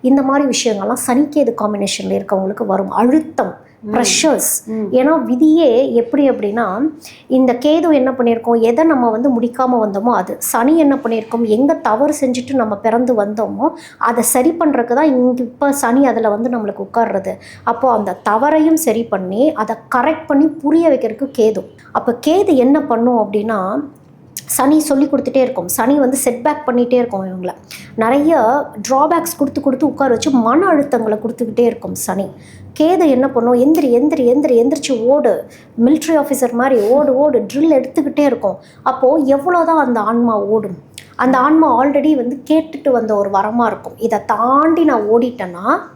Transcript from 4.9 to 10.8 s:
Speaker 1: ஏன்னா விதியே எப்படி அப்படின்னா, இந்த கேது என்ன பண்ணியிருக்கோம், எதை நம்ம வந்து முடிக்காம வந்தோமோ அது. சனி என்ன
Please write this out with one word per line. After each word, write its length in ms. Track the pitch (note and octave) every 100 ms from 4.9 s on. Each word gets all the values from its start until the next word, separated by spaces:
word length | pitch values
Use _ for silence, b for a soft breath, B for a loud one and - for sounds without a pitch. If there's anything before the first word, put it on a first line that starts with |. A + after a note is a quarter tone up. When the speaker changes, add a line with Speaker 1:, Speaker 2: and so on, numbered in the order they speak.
Speaker 1:
ஏன்னா 320 | B3+ C4+ D#4+
விதியே 720 | A3+ B3 D#4 D#4 D4+ A3+ C4+
எப்படி 360 | A#3 A#3 C#4+ C#4
அப்படின்னா, 360 | A3+ G#3 A3 G#3+ G3 D4+ - B B B
இந்த 260 | B3+ B3+
கேது 400 | B3 D4 D#4+ E4
என்ன 180 | D4 B3+
பண்ணியிருக்கோம், 480 | C4 A#3 A3+ A#3 A#3
எதை 240 | A3+ A#3+
நம்ம 260 | D#4+ D4 A#3+
வந்து 200 | A3 C4+
முடிக்காம 500 | A#3+ A#3 A#3+ B3+ B3
வந்தோமோ 320 | G#3+ G3 A3+
அது. 220 | A3 G3 -
சனி 380 | - A#3 B3
என்ன 180 | E4